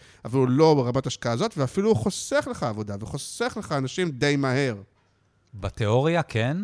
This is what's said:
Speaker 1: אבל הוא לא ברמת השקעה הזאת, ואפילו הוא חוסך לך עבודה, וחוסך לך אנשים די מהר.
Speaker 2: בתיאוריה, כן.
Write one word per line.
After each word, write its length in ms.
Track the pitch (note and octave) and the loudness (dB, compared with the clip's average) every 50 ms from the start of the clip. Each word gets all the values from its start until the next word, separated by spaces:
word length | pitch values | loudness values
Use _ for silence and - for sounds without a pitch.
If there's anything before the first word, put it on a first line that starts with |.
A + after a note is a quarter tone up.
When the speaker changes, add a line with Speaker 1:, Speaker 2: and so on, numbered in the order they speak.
| - - - - - | -14 -20 -20 -16 -8
Speaker 1:
אבל 140 | A#2 A#2+ C3+ | -2 2 2
הוא 80 | C3 B2+ | 4 4
לא 240 | B2+ C#3+ D#3+ D#3+ D3+ | 6 6 6 6 6
ברמת 340 | C#3 B2 B2 A#2+ C3+ - - | 6 4 2 0 -2 -2 -4
השקעה 260 | - - - A#2+ A#2 | -6 -4 -4 -2 -2
הזאת, 240 | A2+ G#3 A3+ - D#3+ | 0 -2 -2 -2 -2
ואפילו 320 | C3+ - - G3 G3+ A3 | -4 -2 0 0 2 4
הוא 80 | G#3+ G#3 | 4 2
חוסך 500 | - G#3 - - - - C4+ D4 D4 C4 | 2 -2 -4 -4 -6 -2 -2 -2 -2 -2
לך 120 | A#3+ - - | -6 -6 -4
עבודה, 320 | A#2 G#2 G#2+ G#2+ G#2 G2+ G2 | -4 -4 -6 -8 -8 -8 -10
וחוסך 580 | A2 G#2+ - C#3+ - - - - A#3 B3 - A3 | -10 -8 -10 -10 -10 -10 -6 -4 -4 -4 -4 -8
לך 120 | F#3+ - | -6 -4
אנשים 400 | D#3 C#3 C3+ B2+ - F#3 F3+ E3+ | -2 -2 -2 -2 -2 -2 -2 -2
די 240 | C3+ A#2+ D3 D3 D3 | -2 0 2 2 2
מהר. 400 | C#3 C#3 C3 B2+ C#3 C#3+ B2+ G#2+ G2 F#2+ - _ _ _ _ _ _ _ _ _ _ _ _ - | 2 2 2 2 2 0 0 -2 -4 -10 -18 _ _ _ _ _ _ _ _ _ _ _ _ -14
Speaker 2:
בתיאוריה, 720 | G2+ F#2+ G2 - - A#2 G#2 A2+ B2+ C#3+ E3 E3+ E3+ D3 | -8 -8 -6 -4 -2 0 2 4 4 4 2 2 0 -2
כן. 340 | - - A2 A2+ C3 D3+ F#3 | -2 -2 -2 0 0 -2 -4